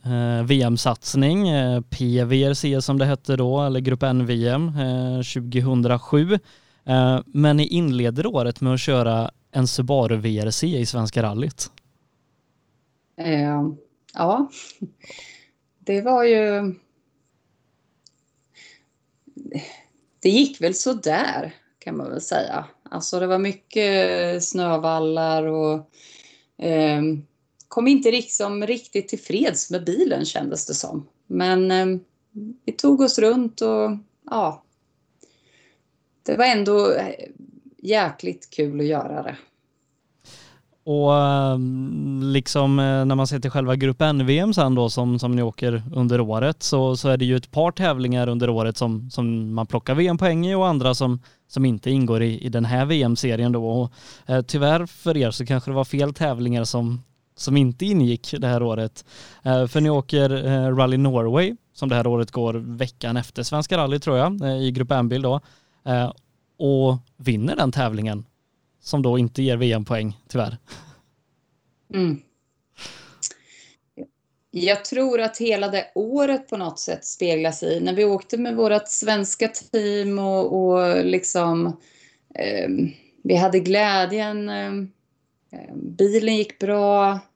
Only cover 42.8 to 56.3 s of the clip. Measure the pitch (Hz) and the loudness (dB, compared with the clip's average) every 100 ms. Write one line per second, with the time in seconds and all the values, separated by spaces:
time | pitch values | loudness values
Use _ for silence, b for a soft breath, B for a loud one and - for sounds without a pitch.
42.8 | 135 135 135 135 131 143 131 139 127 131 | 2 2 2 2 0 -2 -4 -2 0 0
43.8 | 135 127 156 143 131 147 208 185 135 127 | 0 2 2 2 2 2 2 2 2 2
44.8 | 117 127 123 120 123 123 117 - 123 117 | 2 0 0 0 0 0 -2 -2 -2 -2
45.8 | 117 127 120 123 110 110 139 165 - 139 | -4 -2 2 2 0 0 0 -2 0 2
46.8 | 131 127 139 127 127 127 - 151 170 175 | 2 0 0 2 2 0 0 0 0 2
47.8 | 185 131 123 123 123 120 120 113 113 110 | -2 0 0 0 0 0 0 2 -2 -2
48.8 | 120 110 123 - 117 113 110 113 110 120 | -2 -2 -6 -4 -2 -2 -4 -4 -2 -4
49.8 | - 139 180 170 185 165 175 190 185 147 | -2 0 2 2 0 0 0 0 0 2
50.8 | 131 123 131 123 b b _ 135 131 107 | 0 0 0 -2 b b _ 0 0 0
51.8 | 123 135 120 113 117 113 127 117 117 127 | 0 0 2 2 0 -2 -4 -2 0 0
52.8 | 139 160 120 117 131 113 120 120 113 117 | 0 2 2 0 0 0 0 0 0 -2
53.8 | 123 B B B - 131 123 147 143 165 | -2 B B B -2 -2 0 0 2 2
54.8 | 170 - 170 156 120 - 120 131 135 135 | -2 -6 -2 0 0 -2 -2 -2 0 -2
55.8 | 131 139 143 139 156 | -2 0 -2 0 -2